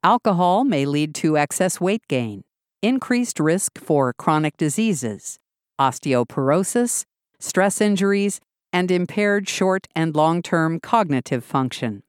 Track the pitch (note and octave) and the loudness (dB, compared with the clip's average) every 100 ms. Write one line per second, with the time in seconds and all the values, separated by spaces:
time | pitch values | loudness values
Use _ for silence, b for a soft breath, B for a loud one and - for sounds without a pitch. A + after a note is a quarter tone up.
0 | F3 A#3 - F3 F3+ F#3+ C4+ D#3 C#3 D3 | 4 2 2 2 4 4 2 2 0 0
1 | D3+ D3+ E3 D3+ D3 - G3+ - F3 A3 | -2 0 0 2 0 0 -2 0 -2 -2
2 | _ C3+ A2+ G2+ - _ _ _ G#3+ C4 | _ -4 -2 -8 -16 _ _ _ -2 -2
3 | - B3 A#3+ - D#3 F3 - - - D3 | 0 -2 -2 0 0 0 -2 -10 0 2
4 | C3 - - D#3 D#3 - D#3 D3 A3 E3 | 2 0 0 2 0 -2 -2 0 0 0
5 | A#2+ G2+ - - _ _ _ - C3+ - | -4 -8 -14 -18 _ _ _ -2 -2 0
6 | - B2 A#2+ - C3+ D#3 G3 A#3+ A#3+ - | 0 0 0 -2 2 2 0 -2 -2 -4
7 | - _ _ _ - - G3 - G#3+ G3 | -8 _ _ _ -6 0 0 2 0 2
8 | G3 G3+ G3+ - _ _ _ F3+ F#3 F3+ | 0 0 -2 -4 _ _ _ -2 0 0
9 | F3+ - G#3 G3+ G3 - F#3+ F#3+ - - | 0 -2 0 0 -2 -2 0 0 -4 -4
10 | E3 D3+ D#3 E3+ - E3+ D#3+ E3 - A#3 | -2 2 2 2 0 0 0 -2 0 0
11 | F#3 C3+ - B2+ - C#3 C3 - A#2+ G2+ | 2 -2 -2 -6 -2 -2 -2 -4 -8 -8